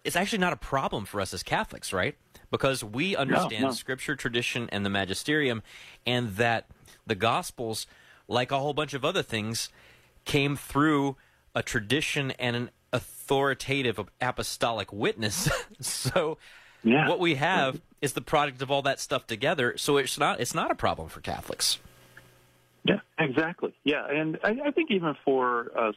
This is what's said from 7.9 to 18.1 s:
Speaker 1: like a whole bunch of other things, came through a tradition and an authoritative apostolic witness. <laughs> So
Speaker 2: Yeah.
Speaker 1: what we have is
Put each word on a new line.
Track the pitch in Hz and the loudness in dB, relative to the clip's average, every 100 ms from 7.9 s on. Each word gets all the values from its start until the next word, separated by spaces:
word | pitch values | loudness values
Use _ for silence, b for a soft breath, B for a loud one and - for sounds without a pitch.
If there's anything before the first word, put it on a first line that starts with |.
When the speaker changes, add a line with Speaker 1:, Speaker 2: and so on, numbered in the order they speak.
| B B B B | B B B B
Speaker 1:
like | 117 127 | 0 0
a | 139 | 0
whole | 143 | 0
bunch | 139 151 | -2 -4
of | 139 | -2
other | 143 190 | -2 -2
things, | 139 110 107 113 - b b b b b | -2 -2 -2 -4 -6 b b b b b
came | - 147 143 143 | -2 2 2 -2
through | - 139 151 147 139 131 b b b | -2 2 4 4 2 -4 b b b
a | - | -6
tradition | - 127 101 139 - 151 135 - | -2 -2 0 0 0 -2 -4 -2
and | 123 120 | -2 -2
an | 123 - _ | -4 -10 _
authoritative | 123 - - - 135 139 131 - 139 123 107 95 - | -6 -6 -8 0 2 4 0 -2 0 0 -2 -6 -4
apostolic | 123 120 110 - 127 113 98 | -4 -2 -4 -2 0 0 -4
witness. | 101 160 214 107 92 - - - | -2 -2 0 -2 0 0 -2 -4
<laughs> | - | -10
So | - - 131 170 160 156 B B B B | -6 -4 0 0 0 -2 B B B B
Speaker 2:
Yeah. | 113 131 151 | 4 4 4
Speaker 1:
what | 175 | 4
we | 170 139 | 4 2
have | 160 185 135 - - - | 2 4 2 -2 -10 -4
is | 139 | -4